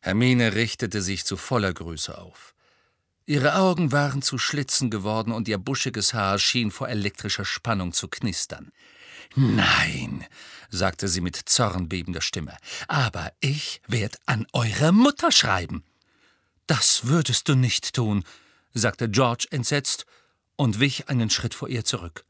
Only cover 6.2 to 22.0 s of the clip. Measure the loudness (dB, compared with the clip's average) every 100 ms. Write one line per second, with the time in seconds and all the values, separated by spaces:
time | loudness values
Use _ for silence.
6.2 | 0 2 2 2 0 -2 -6 -2 -4 -4
7.2 | -8 -6 -4 -6 -2 -2 0 -4 -4 -6
8.2 | -4 -4 -6 -8 -16 _ -20 -20 -20 -20
9.2 | -8 2 2 4 2 2 0 -2 -6 -8
10.2 | -12 -18 -20 -20 -10 -2 -2 -2 -2 -2
11.2 | -2 -6 0 2 2 0 -4 -4 -6 -6
12.2 | -6 -6 -10 -12 -14 -14 -4 -2 0 -2
13.2 | -10 _ -4 -2 -6 -10 -4 -2 -2 -8
14.2 | -4 -4 -2 -2 -2 2 4 6 6 4
15.2 | 2 2 2 0 -2 -8 -12 _ _ _
16.2 | _ _ _ _ 0 2 4 2 2 2
17.2 | 4 0 2 4 4 0 -2 -2 0 0
18.2 | -2 -12 _ _ _ 0 0 0 -2 2
19.2 | 2 2 -4 -4 0 0 2 0 -2 _
20.2 | _ _ _ _ 0 2 0 0 -4 -2
21.2 | 0 0 -4 -6 -6 -4 -2 -2